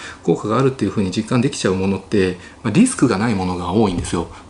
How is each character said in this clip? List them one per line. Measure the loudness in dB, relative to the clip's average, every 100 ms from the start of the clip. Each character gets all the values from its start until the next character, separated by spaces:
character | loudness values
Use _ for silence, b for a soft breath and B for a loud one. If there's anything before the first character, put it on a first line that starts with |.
| B B
効 | 0 0
果 | 0
が | 2
あ |
る | 2
っ |
て | 0
い | -2
う |
ふ | 0
う |
に | -2
実 | -2 0
感 | 0
で | 0
き | 0
ち | -2
ゃ |
う | 0
も | 0
の | -2
っ |
て、 | -2 0 0 -2 B B
ま | 0
あ、 |
リ | 4 4
ス | 4
ク | 2
が | 2
な | 0
い | 0
も | -2
の | -4
が | -2
多 | 2 2
い |
ん | 0
で | -2
す |
よ。 | -4 -4 B